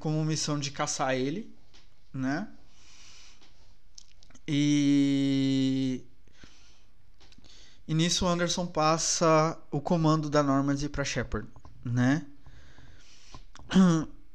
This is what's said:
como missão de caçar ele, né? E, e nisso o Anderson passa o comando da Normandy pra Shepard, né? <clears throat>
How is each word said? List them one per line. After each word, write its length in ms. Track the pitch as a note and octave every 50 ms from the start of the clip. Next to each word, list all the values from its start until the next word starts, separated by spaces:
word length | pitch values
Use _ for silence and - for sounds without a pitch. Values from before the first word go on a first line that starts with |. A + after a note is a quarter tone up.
como 240 | - D#3 D#3 D#3 D#3
missão 340 | D#3 D#3 D3+ - D#3 D3 D3
de 140 | C#3 C3+
caçar 420 | - - D3+ C#3+ - - C#3 C3 C3
ele, 400 | B2+ C3 C#3+ D#3+ G#3+ A#3 - - - - - - - - - - - - -
né? 360 | - C3+ C3 C3 C#3+ F3 A3 - - - - - - - - - - - - - - - - - - - - - - - - - - - - - - - - - - - - - - - - -
E, 1600 | D3 C#3+ D3 D3 D3 D3 C#3+ C#3+ C#3+ C#3+ C#3 C#3 C#3 C#3 C#3 C#3 C3+ C3+ C3+ C3+ C3+ C3+ C3+ C3+ C3 C3 C3+ C3 B2+ B2 - - - - - - - - - - - - - - - - - - - - - - - - - - - - - - - - - - - - -
e 80 | - D#3
nisso 300 | D#3 E3 F3 - - G3
o 40 | F3+
Anderson 380 | E3+ F3 F3 E3+ - F#3 F3+
passa 920 | F3 - D#3 D#3 D#3 E3 D#3+ - - - - F3 E3 D#3+ D#3 D#3 E3 - - - -
o 100 | - C#3+
comando 500 | - - F3+ E3 D#3+ D3+ D#3 D#3+ D3+ D3
da 120 | C#3+ D3
Normandy 460 | C#3+ C#3 C3+ C#3 C#3 C#3+ C#3 C#3 D3 C#3
pra 160 | - C#3+ C#3
Shepard, 440 | - - B2+ A2+ - - - - - - - - - - - -
né? 420 | B2 A#2+ B2 B2 C3 C#3+ F3 - - - - - - - - - - - - - - - - - - - - - - - - - - - - - -
<clears throat> 460 | - F#3+ F#3+ F3 D#3+ D#3+ C#3+ - - - - -